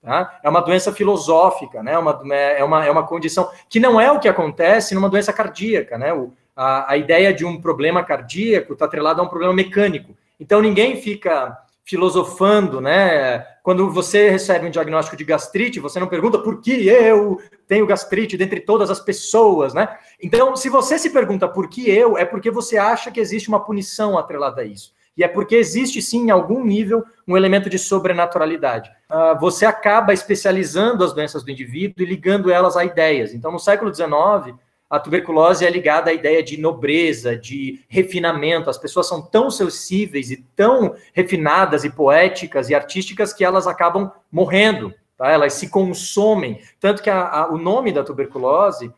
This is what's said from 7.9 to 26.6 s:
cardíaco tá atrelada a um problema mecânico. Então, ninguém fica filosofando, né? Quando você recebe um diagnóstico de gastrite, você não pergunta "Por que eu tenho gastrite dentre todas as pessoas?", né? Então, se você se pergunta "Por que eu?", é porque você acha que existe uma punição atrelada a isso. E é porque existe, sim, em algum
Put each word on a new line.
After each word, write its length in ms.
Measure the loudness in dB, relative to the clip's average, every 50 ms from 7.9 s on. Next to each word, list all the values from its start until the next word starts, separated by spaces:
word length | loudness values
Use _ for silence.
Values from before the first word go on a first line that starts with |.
| 0 0 -2
cardíaco 720 | -2 -4 -6 -6 -10 -8 -6 0 0 0 0 0 -4 -6
tá 120 | -4 -4
atrelada 340 | -4 -4 -2 -2 -2 0 0
a 40 | -2
um 40 | -4
problema 240 | -4 -4 -2 0 0
mecânico. 640 | 0 0 -2 0 0 0 0 -2 -4 -10 -14 -20 _ _ _ _ _
Então, 220 | -4 2 2 4 4
ninguém 340 | 4 2 2 2 0 0
fica 640 | -4 -6 -8 -8 -6 -4 -2 -2 -2 -2 -6 -10 -16 _ _ _ _ _
filosofando, 960 | -8 -4 0 0 0 0 0 -2 -2 -2 0 2 4 4 4 2 0 -4 -4
né? 640 | -2 0 2 4 4 4 2 2 0 0 -2 -4 -6 -12 -20 _
Quando 300 | _ -2 0 2 2 0
você 400 | 0 -4 -4 0 4 4 6 6
recebe 360 | 4 2 2 0 0 0 0
um 40 | -2
diagnóstico 460 | -4 -4 -4 0 0 -2 -2 -2 -8
de 80 | -14 -4
gastrite, 560 | -2 -2 -2 -2 -4 -4 -2 -2 -2 -4 -6
você 180 | -10 -8 -6 -6
não 80 | -6
pergunta 320 | -4 -4 -4 -2 0 -2 -2
"Por 220 | -2 -2 -6 -6
que 280 | -4 -2 -2 0 4 4
eu 520 | 6 6 6 6 6 4 4 2 -2 -6 -8 -18 _ _ _
tenho 200 | _ 0 2 2
gastrite 500 | 2 0 -2 -2 -4 -4 -4 -4 -4 -4
dentre 240 | -4 -4 -4 -4 -8
todas 280 | -2 0 0 2 2 0
as 120 | -2 -6
pessoas?", 720 | -4 -8 -8 -6 -8 -2 2 4 6 6 4 4 0 -2 0
né? 140 | -2 -2 -2 -4 -16 _ _ _ _ -6
Então, 320 | -2 2 2 2 2 2
se 140 | -2 -6 0
você 280 | 0 0 2 2 -2
se 140 | -2 -2 0
pergunta 380 | 0 0 0 0 0 -2 -2 -2
"Por 200 | -2 -4 -6 -6
que 200 | -8 -4 0 2
eu?", 260 | 4 4 4 4 4
é 80 | 2 -2
porque 280 | -2 -4 -4 -4 -4 -4
você 240 | -4 -6 -2 0
acha 340 | 2 2 2 0 -2 -4 -10
que 80 | -6 -6
existe 300 | -4 -4 -4 -8 -6 -2
uma 120 | -2 -2
punição 560 | -2 -2 -8 -8 -8 -8 -6 -4 -2 0 0
atrelada 460 | -2 -2 -4 -6 -4 -4 -4 -4 -6 -10
a 20 |
isso. 280 | -10 -12 -18 -20 -20 _ _ _ _ _
E 80 | 0 0
é 40 | 0
porque 280 | 0 -2 -2 2 4
existe, 440 | 4 4 4 0 -2 -2 -2 -4 -6
sim, 260 | -6 -4 -4 -2 2
em 40 | 4
algum 340 | 4 4 4 2 -4 -2